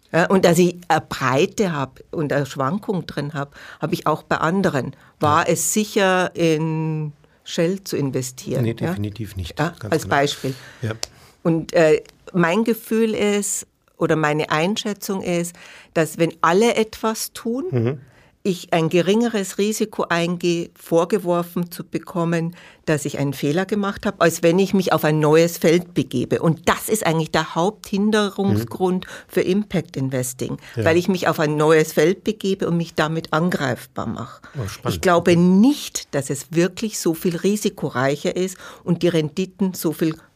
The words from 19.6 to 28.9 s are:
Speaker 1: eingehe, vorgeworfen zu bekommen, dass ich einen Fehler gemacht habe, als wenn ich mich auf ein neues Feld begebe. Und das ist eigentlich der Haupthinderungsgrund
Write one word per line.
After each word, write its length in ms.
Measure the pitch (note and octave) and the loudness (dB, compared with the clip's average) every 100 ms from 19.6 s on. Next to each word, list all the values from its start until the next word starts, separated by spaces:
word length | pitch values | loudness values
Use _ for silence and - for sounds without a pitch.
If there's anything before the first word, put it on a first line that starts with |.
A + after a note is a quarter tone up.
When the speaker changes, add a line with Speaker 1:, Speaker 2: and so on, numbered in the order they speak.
| G#3 G#3+ G#3+ - - | -2 -2 -4 -4 -2
Speaker 1:
eingehe, 640 | E3+ E3+ F3 F3 E3+ E3+ | 0 0 0 0 -2 -4
vorgeworfen 960 | _ - E3 E3+ G#3 F3 F3 F3 G3+ F3 | _ 0 2 2 0 0 -2 -2 -4 -6
zu 120 | - | -8
bekommen, 720 | E3+ E3+ - F3+ E3 E3+ E3 - - - - | -10 -10 -6 -4 -2 -2 -2 -8 -18 -8 -2
dass 200 | D3+ D3 | -2 -2
ich 140 | - | -4
einen 140 | C#3+ | -4
Fehler 340 | C3 C#3+ D#3+ F#3+ | -2 -2 0 -2
gemacht 400 | G#3 G3 - G#3+ | -2 -2 -4 -4
habe, 120 | - | 0
als 220 | E3+ - | 0 2
wenn 160 | E3+ F3 | 2 4
ich 160 | F#3+ | 4
mich 200 | G3 F#3 | 2 2
auf 100 | D#3 | 2
ein 160 | D#3 D#3 | 2 2
neues 400 | D3+ D#3 E3+ E3+ | 4 6 4 2
Feld 340 | E3 E3+ F3 | 2 2 0
begebe. 480 | - - B2 A2+ B2 | -2 -2 -2 -2 0
Und 260 | E3 D#3+ - | 0 0 0
das 220 | F#3+ - | 0 0
ist 160 | G#3+ - | -2 0
eigentlich 240 | D#3+ D#3 | -2 0
der 240 | E3 D#3 | -2 -2
Haupthinderungsgrund 1500 | E3 F3+ G#3 - G3 G#3+ G#3+ G3+ G3+ G3 G#2 A#2 - F3+ | 0 0 -2 -4 -2 2 2 0 -2 0 0 -2 -2 -2